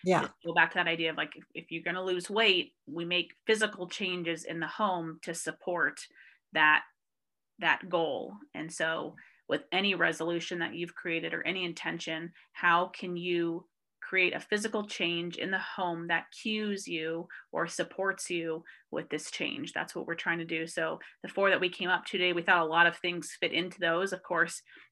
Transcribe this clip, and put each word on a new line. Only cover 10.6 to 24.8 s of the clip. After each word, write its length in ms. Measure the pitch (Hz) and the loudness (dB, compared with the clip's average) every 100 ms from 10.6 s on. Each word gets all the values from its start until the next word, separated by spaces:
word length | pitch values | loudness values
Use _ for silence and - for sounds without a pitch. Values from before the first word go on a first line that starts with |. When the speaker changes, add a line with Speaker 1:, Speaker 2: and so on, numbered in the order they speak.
Speaker 2:
that 140 | 165 | -4
you've 200 | 165 170 | -4 -8
created 380 | - 175 165 165 | -6 -4 -4 -2
or 100 | 165 | -4
any 200 | 170 185 | -4 -2
intention, 680 | 175 165 165 170 165 160 170 - _ | -4 -4 -6 -4 -4 -6 -8 -14 _
how 360 | - 175 170 185 | 0 4 4 4
can 280 | - 180 175 | -4 -6 -4
you 500 | 180 175 170 170 - _ _ _ | 0 0 0 -2 -8 _ _ _
create 340 | - 185 180 | -2 2 2
a 60 | - | 2
physical 460 | - 208 214 214 208 | -2 -2 0 -2 -4
change 500 | - 170 170 175 170 | -2 0 0 -4 -4
in 140 | 190 | -2
the 80 | 190 | -2
home 480 | - - 180 170 170 | -4 -4 -2 -2 0
that 180 | 170 - - | -2 -2 -8
cues 440 | 220 214 208 202 180 | -4 -2 -2 -4 -4
you 400 | 165 160 165 175 - - | -4 -4 -4 -8 -14 -6
or 140 | 160 170 | -4 -2
supports 640 | - 170 - 190 190 - | -2 -4 -2 -2 -2 -4
you 320 | 175 165 160 - - _ | -4 -2 -4 -8 -20 _
with 160 | - 170 | -8 -4
this 200 | 156 - | -6 -6
change? 420 | - 165 - - | -6 -4 -6 -6
That's 220 | 160 - | -6 -6
what 120 | 175 - | -6 -6
we're 80 | |
trying 240 | 170 180 170 | -4 -2 -2
to 60 | |
do. 220 | 165 160 165 | -2 -4 -4
So 340 | - 160 160 - - | -2 -2 -4 -10 -14
the 60 | 185 | -6
four 220 | - 196 | 2 4
that 100 | 160 | 4
we 80 | 180 | 2
came 200 | - 180 | 0 0
up 140 | 180 - | 0 0
today, 260 | 185 180 | 0 2
we 100 | 175 | 2
thought 200 | 175 175 | 4 4
a 80 | 160 | 6
lot 160 | 165 170 | 6 6
of 100 | 165 | 6
things 380 | 180 175 147 - | -2 -4 -8 -4
fit 120 | 170 | -2
into 280 | 165 180 190 | 0 -4 0
those. 320 | 170 170 196 | 2 2 0
Of 100 | 185 | -4
course, 400 | - 165 165 - - - | 0 2 2 -2 -14 -20